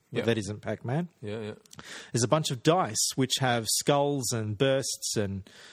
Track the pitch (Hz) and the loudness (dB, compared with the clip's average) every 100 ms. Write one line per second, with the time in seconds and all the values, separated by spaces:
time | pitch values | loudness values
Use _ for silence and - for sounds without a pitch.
0 | - 120 110 113 101 104 - 107 117 147 | -8 -2 0 0 -2 -6 -6 -6 -2 -2
1 | 175 - 107 110 104 - - - - - | -4 -8 -10 -8 -8 -12 -18 -20 -16 -16
2 | - 120 113 156 151 127 156 180 131 110 | -4 0 4 4 2 0 4 4 2 -2
3 | - - 127 - 131 120 110 - - 143 | -2 0 0 2 2 0 0 0 2 4
4 | 143 143 117 117 107 104 135 135 127 - | 4 0 -2 -2 -2 2 2 2 -2 -6
5 | - 113 98 98 - - - | -4 -2 -2 -4 -10 -20 -18